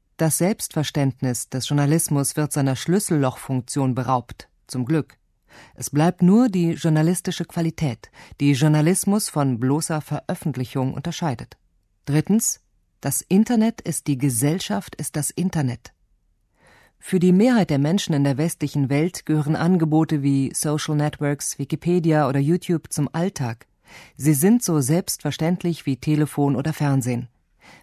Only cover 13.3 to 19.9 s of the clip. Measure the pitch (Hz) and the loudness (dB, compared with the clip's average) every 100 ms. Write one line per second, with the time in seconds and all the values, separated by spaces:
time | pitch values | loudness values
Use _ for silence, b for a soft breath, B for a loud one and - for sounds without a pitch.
13.3 | 190 220 240 220 - - - - 135 139 | 2 4 2 2 -2 -6 -6 -4 0 0
14.3 | 117 143 175 - 202 - - 156 151 143 | 0 0 0 -2 -6 -6 -10 -8 -6 -6
15.3 | - 180 165 131 120 - _ _ _ _ | -4 -2 -2 -2 -4 -12 _ _ _ _
16.3 | _ _ b b b b b - 185 180 | _ _ b b b b b -4 2 4
17.3 | 180 240 240 170 139 147 196 - 147 143 | 6 6 4 2 2 2 0 0 0 2
18.3 | 127 165 - 147 151 135 143 170 - - | 0 -2 -4 -4 -2 0 0 0 -4 -2
19.3 | 151 143 160 165 185 160 | -2 0 0 2 2 2